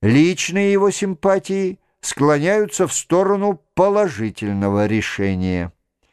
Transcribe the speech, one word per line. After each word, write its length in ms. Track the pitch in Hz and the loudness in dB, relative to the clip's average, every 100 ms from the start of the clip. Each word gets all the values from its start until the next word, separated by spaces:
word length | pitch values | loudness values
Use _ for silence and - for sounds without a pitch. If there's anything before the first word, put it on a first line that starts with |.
Личные 680 | 104 131 170 185 - 190 202 | 2 4 4 0 -4 0 2
его 180 | 196 202 | 2 2
симпатии 880 | - 202 180 196 190 - 196 185 190 _ _ | 0 -4 -2 0 0 0 -4 -4 -6 _ _
склоняются 880 | - - 147 147 165 214 208 - 180 | -10 0 2 2 2 0 0 -2 -2
в 40 | |
сторону 720 | - - 170 190 196 202 185 _ | -4 0 2 2 0 -2 -4 _
положительного 1120 | - 190 208 196 107 110 - 104 98 101 101 104 | 0 2 2 0 -2 -6 -6 -4 -2 0 0 0
решения. 840 | 110 - - 98 92 92 90 87 - _ _ _ | 0 -2 -4 -2 -2 -2 -2 -4 -10 _ _ _